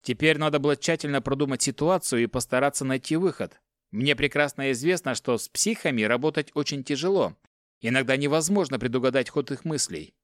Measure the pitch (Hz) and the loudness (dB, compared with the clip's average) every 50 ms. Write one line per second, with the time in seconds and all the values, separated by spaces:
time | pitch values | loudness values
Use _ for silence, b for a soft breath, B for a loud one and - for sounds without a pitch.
0 | _ - 123 - 147 156 156 151 156 151 147 147 135 147 143 - - - 165 160 | _ -4 -2 2 2 2 4 4 2 0 2 2 2 2 0 0 0 -2 -2 0
1 | - 147 143 139 117 135 139 135 147 139 135 - - 143 131 - 147 165 190 180 | -2 -2 -2 -2 0 -2 0 0 0 -2 0 -2 -2 -4 -2 0 2 2 2 2
2 | - - 131 117 120 110 - 127 - _ - 127 139 143 - - 139 131 131 127 | 0 0 2 2 0 0 0 -4 -4 _ 0 2 2 2 0 -2 -2 -2 -2 -4
3 | - - 156 160 190 180 - - - - - _ _ _ _ _ _ _ - 107 | -2 -2 -2 0 0 0 0 -2 -8 -8 -8 _ _ _ _ _ _ _ -4 0
4 | 127 143 143 123 143 139 - 143 147 139 - - 139 135 131 117 139 170 185 165 | 2 2 2 2 0 0 2 2 0 0 0 -2 -2 -2 0 0 2 0 0 0
5 | - 135 123 - _ - 120 110 - - _ - - 208 226 - - 170 131 113 | 0 -4 -4 -2 _ 0 0 0 -2 -6 _ -2 0 0 -2 0 -2 -2 0 2
6 | 107 107 120 123 139 156 147 156 147 - _ 147 143 - 151 139 131 - 147 131 | 2 2 2 2 2 0 0 -2 -6 -2 _ -4 -4 -2 -6 -8 -4 -4 -4 -2
7 | 156 185 196 185 - 85 - _ _ _ _ _ _ _ _ _ - 117 127 135 | 0 2 2 2 2 0 -2 _ _ _ _ _ _ _ _ _ -4 0 0 0
8 | 131 120 135 135 143 139 147 160 156 170 202 208 175 131 135 117 113 120 117 131 | 2 2 0 0 2 2 2 0 2 2 2 2 2 0 -2 -4 -2 0 0 2
9 | 120 131 123 139 123 - - 151 131 - 143 - - 160 156 139 - - 87 76 | 2 2 2 2 -2 0 -2 -4 -4 -4 -8 -6 -4 -6 -2 -2 -4 -4 -6 -10
10 | 78 - _ _ | -12 -14 _ _